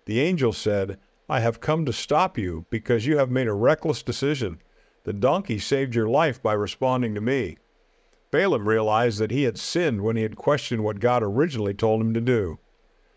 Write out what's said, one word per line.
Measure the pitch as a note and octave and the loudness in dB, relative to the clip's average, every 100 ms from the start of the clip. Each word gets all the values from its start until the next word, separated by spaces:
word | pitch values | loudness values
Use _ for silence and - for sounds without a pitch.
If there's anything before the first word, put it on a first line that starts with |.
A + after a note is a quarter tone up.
| - | -4
the | A2 | 0
angel | D#3+ F3+ B2 | 0 2 0
said, | G2+ - G2+ F#2+ F#2+ _ _ - | 0 0 0 -2 -6 _ _ -6
"I | C3+ | 0
have | A#2 A2+ | 0 -2
come | - D#3 D3 | -2 -2 -2
to | |
stop | G#2+ - D3+ F#3 - | -4 0 2 2 -2
you | F#2 E2 - | -4 -6 -6
because | A2+ - A#2 B2 | -6 0 0 2
you | D3+ | 2
have | B2+ | 2
made | B2+ A#2+ | 0 0
a | |
reckless | G2+ B2 D#3 E3 B2 | 2 2 2 0 -4
decision. | - A2+ C#3 C#3+ G#2 D#2+ _ _ _ _ - | -4 -4 -2 -2 -4 -8 _ _ _ _ -8
The | |
donkey | G2+ B2 F3 G3 G#2+ | 0 0 0 -2 -6
saved | - C#3 C3+ A#2 | -2 -2 0 0
your | A2 | 2
life | C3+ D#3+ B2 | 2 2 0
by | A2 | -2
responding | G#2+ G2+ - C3 B2+ A#2+ G#2 | 0 -2 -2 -2 0 -2 -2
to | |
me." | A2+ C3+ F#2+ - _ _ _ _ _ _ - | -2 -2 -2 -8 _ _ _ _ _ _ -4
Balaam | D3+ G3 C3 G#2 | 0 2 2 2
realized | A2 G#2+ A2 A#2+ G#2 | 2 4 4 2 0
that | A2 | -2
he | B2+ | 0
had | C3 G#2+ | 0 -2
sinned | - E3 E3+ G#2+ | -4 0 0 0
when | G#2+ A2+ | 0 0
he | |
had | A2 G2 | -2 -2
questioned | - C#3+ - A2+ | 0 0 -2 -2
what | G#2+ G2+ | -2 0
God | A#2+ B2 | 2 2
originally | G#2 A2 E3 B2 G2+ | 2 0 0 0 -4
told | G2 A2 A2 | 0 2 2
him | A2+ | 2
to | A2+ | 0
do. | A#2+ A#2+ F2+ - _ _ _ _ _ | 2 0 0 -6 _ _ _ _ _